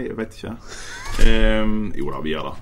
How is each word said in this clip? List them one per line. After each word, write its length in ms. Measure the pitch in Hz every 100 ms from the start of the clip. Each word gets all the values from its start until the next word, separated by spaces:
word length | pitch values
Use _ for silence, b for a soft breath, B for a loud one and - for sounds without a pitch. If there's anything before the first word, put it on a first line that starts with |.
| 123
jeg 80 | 110
vet 140 | 110
ikke. 220 | - 104 117 B B B B B - 113
Ehm, 680 | 110 110 110 107 107 104 -
jo 140 | 71
da, 120 | 67
vi 120 | 76
er 80 | 78
da, 100 | 67 -